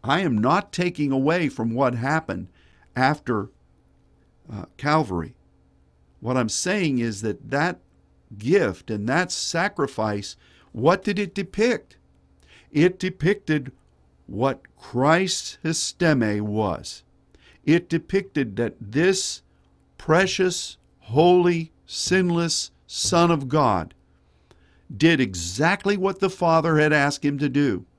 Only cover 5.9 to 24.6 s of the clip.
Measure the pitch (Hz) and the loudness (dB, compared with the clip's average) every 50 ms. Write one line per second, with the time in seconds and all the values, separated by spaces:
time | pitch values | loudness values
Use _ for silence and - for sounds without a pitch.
5.9 | _ _ _ _ _ _ - 117 127 127 120 110 - - - 180 196 208 185 156 | _ _ _ _ _ _ -6 -2 -2 0 0 -2 -4 -4 -2 -2 -2 0 0 0
6.9 | 135 120 117 117 107 101 110 110 101 - - 110 131 143 156 180 175 - _ _ | 0 0 -2 -2 -4 -4 -6 -6 -6 -6 -8 -4 -2 -2 -2 -2 -4 -8 _ _
7.9 | _ _ _ _ _ _ _ _ 110 101 104 123 175 202 160 104 87 - - - | _ _ _ _ _ _ _ _ -18 -8 -2 2 2 2 2 0 -2 -6 -8 -8
8.9 | 113 104 104 113 135 165 185 - - - - - - 165 180 208 - - 143 - | -8 -6 -2 -2 0 -2 -2 -2 -6 -8 -6 -4 -4 -2 -4 -2 -2 -4 -4 -4
9.9 | - - 110 107 104 104 101 - - _ _ _ _ _ _ _ - 110 120 156 | -2 -4 -4 -2 -2 -6 -8 -10 -16 _ _ _ _ _ _ _ -8 0 2 2
10.9 | 185 190 - 214 196 196 208 - - 202 196 196 - 196 220 247 226 - - _ | 2 2 0 -4 -2 -2 -4 -4 -6 -8 -8 -6 -2 0 2 2 2 -2 -6 _
11.9 | _ _ _ _ _ _ _ _ _ _ _ _ - - _ _ - 147 165 180 | _ _ _ _ _ _ _ _ _ _ _ _ -20 -20 _ _ 0 2 2 2
12.9 | 180 - - 185 - - 147 180 208 202 _ - 156 151 127 127 - _ _ _ | 2 0 -6 -6 -4 0 0 0 0 0 _ -2 -2 -2 -2 -6 -16 _ _ _
13.9 | _ _ _ _ _ _ _ - 101 98 127 135 139 - _ - _ _ - - | _ _ _ _ _ _ _ -12 -4 -2 -2 -2 -2 -4 _ -20 _ _ -20 -8
14.9 | - 120 131 147 160 175 190 180 - - - - - _ - 160 160 - - - | -4 0 2 4 4 2 2 -2 -4 -6 -8 -12 -14 _ -6 -4 -4 -4 -6 -6
15.9 | - _ 175 160 151 131 113 107 104 104 104 104 104 110 107 95 80 - - - | -4 _ 2 2 2 2 2 0 0 -2 -2 -2 -2 -2 -2 -2 -4 -6 -10 -14
16.9 | - - _ _ _ _ _ _ _ _ _ _ _ _ _ - 160 170 175 _ | -16 -18 _ _ _ _ _ _ _ _ _ _ _ _ _ 2 2 2 2 _
17.9 | 165 160 - - - 196 196 196 _ 156 131 110 98 107 117 113 - _ 110 101 | -6 -6 -4 -2 -4 -4 -4 -2 _ -4 -4 -2 -2 -4 -4 -4 -4 _ -16 -4
18.9 | 107 143 170 190 190 190 - - - - _ _ _ _ _ _ _ _ _ _ | -2 0 2 2 0 0 -4 -6 -8 -12 _ _ _ _ _ _ _ _ _ _
19.9 | _ - - - 156 175 190 185 - - 185 185 175 - - - - _ _ _ | _ -12 0 2 4 4 4 2 0 0 0 0 0 -4 -10 -12 -14 _ _ _
20.9 | _ _ _ - 113 143 170 175 180 180 175 175 175 165 165 160 _ _ _ - | _ _ _ -2 2 4 6 8 6 6 6 4 2 2 -2 -6 _ _ _ -14
21.9 | - - - - 180 190 185 175 170 170 170 165 - - - - _ _ _ _ | -10 -8 -2 2 2 2 2 2 2 0 0 0 -2 -4 -6 -8 _ _ _ _
22.9 | - - - - 185 170 170 170 170 147 139 127 139 156 143 117 101 87 78 - | -8 -4 -2 2 4 4 4 4 2 0 -2 -2 0 2 2 2 2 0 -2 -6
23.9 | - _ _ _ _ _ _ _ _ _ _ _ _ _ | -14 _ _ _ _ _ _ _ _ _ _ _ _ _